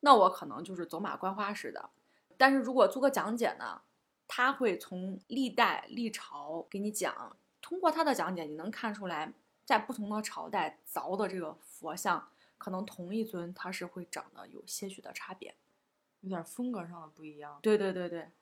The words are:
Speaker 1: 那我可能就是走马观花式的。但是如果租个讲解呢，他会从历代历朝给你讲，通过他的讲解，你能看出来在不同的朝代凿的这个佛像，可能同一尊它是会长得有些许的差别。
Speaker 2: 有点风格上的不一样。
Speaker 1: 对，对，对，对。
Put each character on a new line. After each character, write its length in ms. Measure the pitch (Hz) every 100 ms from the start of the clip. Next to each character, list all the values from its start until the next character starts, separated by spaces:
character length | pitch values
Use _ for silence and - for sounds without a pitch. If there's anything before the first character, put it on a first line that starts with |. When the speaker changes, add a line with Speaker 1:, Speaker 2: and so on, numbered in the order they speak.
Speaker 1:
那 120 | 285
我 160 | 247 190
可 160 | - 156
能 180 | 117
就 120 | 170 180
是 100 | 170
走 140 | 165
马 180 | 190 -
观 160 | 190
花 180 | 196 202
式 200 | 208 -
的。 180 | - - _ _ _ _ _
但 140 | 269
是 80 | 269
如 120 | 240
果 160 | 240 196
租 120 | 262
个 100 | 269
讲 260 | 269 175 226
解 180 | 202
呢， 280 | - 113 - _ _ _ _ _
他 240 | - 247
会 260 | 269 240 180
从 420 | - 180 190 190 _
历 220 | 247 254
代 360 | 196 214 156 -
历 220 | - 226
朝 560 | - - 147 147 165 -
给 80 | 196
你 140 | 208
讲， 440 | 208 165 - 123 - _ _
通 160 | - 359
过 100 | 349
他 140 | 320
的 100 | 302
讲 220 | 220 170 180
解， 80 |
你 100 | 156
能 160 | 151 180
看 240 | 214 226
出 140 | 208 190
来 260 | 156 156 - _ _
在 160 | - 226
不 140 | 220
同 160 | 233 208
的 120 | 214
朝 280 | 214 - 160
代 300 | 202 156 - -
凿 240 | - 135 196
的 120 | 202
这 120 | 185
个 180 | 160 -
佛 340 | - - 165 175
像， 320 | 202 170 - _ _ _
可 120 | -
能 160 | 185 214
同 280 | - 175 220
一 80 |
尊 300 | 220 185 170
它 180 | 185 180
是 140 | 185 175
会 200 | - 175
长 200 | - - -
得 120 | 95
有 140 | - -
些 240 | - 196
许 120 | 190
的 120 | -
差 200 | - -
别。 220 | 190 - - _ _ _ _ _ _
Speaker 2:
有 80 | 190
点 140 | 185
风 280 | 170 - 247
格 140 | 220 170
上 140 | 170
的 60 | 156
不 160 | _
一 140 | 156 147
样。 220 | 147 147
Speaker 1:
对， 160 | 214 214
对， 160 | 196
对， 160 | 185 180
对。 180 | 170 165 _